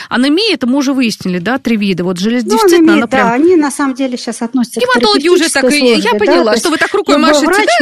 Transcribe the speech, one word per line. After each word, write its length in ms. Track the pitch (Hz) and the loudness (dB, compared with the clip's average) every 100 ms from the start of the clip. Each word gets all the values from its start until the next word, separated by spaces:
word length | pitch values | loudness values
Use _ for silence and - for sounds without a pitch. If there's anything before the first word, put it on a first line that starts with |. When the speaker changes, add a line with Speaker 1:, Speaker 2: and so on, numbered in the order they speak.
| - | -6
Speaker 1:
Анемия, 420 | 226 269 320 440 | -2 0 0 -2
это 140 | 320 240 | -2 -2
мы 100 | 277 | -2
уже 160 | 269 | -2
выяснили, 460 | 262 233 - 190 180 | -2 -2 -4 -6 -4
да, 180 | 180 269 | -4 -4
три 180 | 247 226 | -2 -2
вида. 260 | 202 175 | -2 -2
Вот 140 | 180 180 | -4 -4
Speaker 2:
Ну, 40 | |
Speaker 1:
железодефицитная, 540 | 208 247 240 427 403 339 | -2 -2 0 2 4 4
Speaker 2:
анемия, 140 | 320 311 | 4 2
Speaker 1:
она 100 | - | 0
прям 220 | 262 233 | 0 0
Speaker 2:
да, 40 | |
они 240 | 247 330 359 | 2 2 2
на 140 | 285 | 0
самом 240 | - 277 | -2 -4
деле 240 | 262 269 247 | -2 -4 -6
щас 240 | - 214 | -8 -8
относятся 380 | 233 262 233 440 | -4 -4 -4 -4
к 20 | |
Speaker 1:
Гематологи 460 | 494 494 427 415 311 | -2 0 2 0 2
уже 200 | 359 330 | 2 2
Speaker 2:
терапевтической 220 | 285 254 | 0 0
Speaker 1:
так 20 | |
и, 300 | 294 254 220 | 2 2 2
я 80 | 427 | 0
Speaker 2:
службе, 80 | 415 | 0
Speaker 1:
поняла, 260 | 403 294 | 2 2
Speaker 2:
да, 80 | 226 | 2
то 60 | 226 | 0
Speaker 1:
что 100 | 339 | -2
вы 60 | |
Speaker 2:
есть 80 | 311 | -2
Speaker 1:
так 120 | 330 | -2
рукой 200 | 403 330 | -2 0
Speaker 2:
любой 140 | 285 311 | 2 2
Speaker 1:
машете, 180 | 302 311 | 2 2
Speaker 2:
врач 200 | 392 392 | 2 2
Speaker 1:
да, 60 | 679 | 2